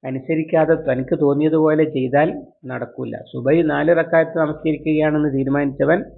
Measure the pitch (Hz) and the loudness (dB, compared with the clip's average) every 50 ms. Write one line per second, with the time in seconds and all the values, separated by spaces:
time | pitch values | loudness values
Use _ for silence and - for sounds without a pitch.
0 | - 131 131 135 135 - 165 160 160 156 - 160 156 156 165 - - - 127 123 | -8 -8 -8 -8 -4 -4 -2 -2 -2 0 0 0 2 2 2 0 0 -2 -2 -2
1 | 135 127 170 143 147 143 139 139 151 156 156 160 156 156 156 156 160 156 151 135 | -2 -4 -2 0 2 2 2 2 2 2 4 4 4 4 4 2 2 0 0 -4
2 | 127 127 127 143 151 170 - - - - _ _ _ 127 127 120 123 113 - - | -4 0 2 2 2 2 -2 -6 -12 -16 _ _ _ -10 -8 -8 -8 -10 -10 -10
3 | 127 117 113 - - - - 131 120 135 147 170 165 151 147 143 147 160 170 165 | -10 -10 -10 -12 -14 -12 -12 -4 0 2 2 2 2 2 0 0 2 2 2 2
4 | 165 165 - 165 160 160 160 165 160 151 156 151 - 160 151 139 131 156 156 151 | 2 2 2 2 2 2 0 -2 -2 -2 -4 -4 -4 -4 -4 -2 -2 -2 0 2
5 | 151 156 151 151 151 151 135 135 135 135 135 143 143 139 135 143 135 139 165 190 | 2 2 2 2 0 0 0 0 0 0 0 0 0 -2 -2 -2 0 2 2 0
6 | - - - | -2 -8 -16